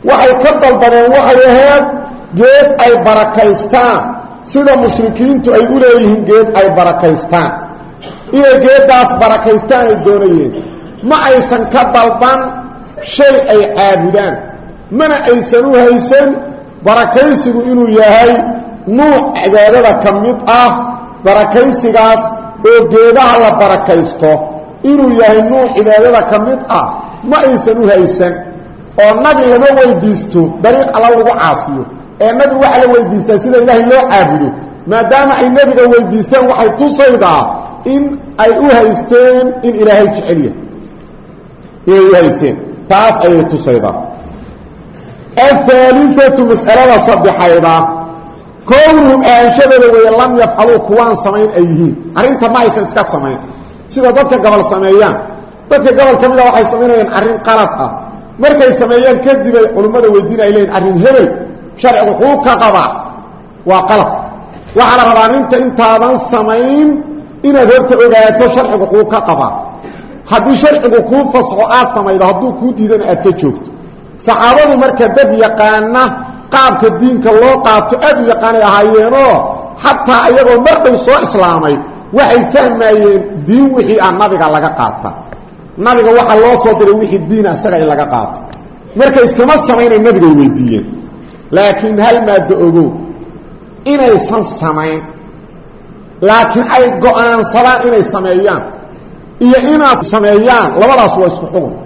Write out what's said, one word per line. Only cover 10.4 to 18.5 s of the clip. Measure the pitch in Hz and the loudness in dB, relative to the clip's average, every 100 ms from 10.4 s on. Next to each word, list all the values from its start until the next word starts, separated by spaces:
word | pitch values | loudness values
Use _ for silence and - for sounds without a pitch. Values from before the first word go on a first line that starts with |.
| 135 107 - - - - | -2 -8 -14 -16 -20 -10
Ma | 220 302 | -2 -2
aysan | 269 254 - 240 220 | 2 0 0 -4 -2
ka | 254 | -2
dalban | 247 240 233 233 247 262 262 254 - - - - | 0 0 0 0 0 0 -4 -12 -16 -20 -20 -18
shay | - - 285 269 - | -12 0 2 2 2
ay | 208 196 | 0 0
caabudaan. | - 196 185 170 196 196 - - - - - - | 0 0 0 0 -2 -4 -8 -14 -20 -20 -20 -10
Mana | 220 311 285 | -4 -2 -2
aysan | 269 240 - 240 | 0 -2 0 0
u | 269 | 2
haysan | 254 240 240 - 269 277 277 - - - - | 2 4 2 2 2 2 -2 -10 -18 -20 -6
barakaysigu | 196 226 233 240 294 269 254 233 | -2 0 0 2 2 0 -2 -4
inuu | 247 247 233 | -2 0 2
yahay | 214 214 220 240 240 - | 2 4 4 4 2 -2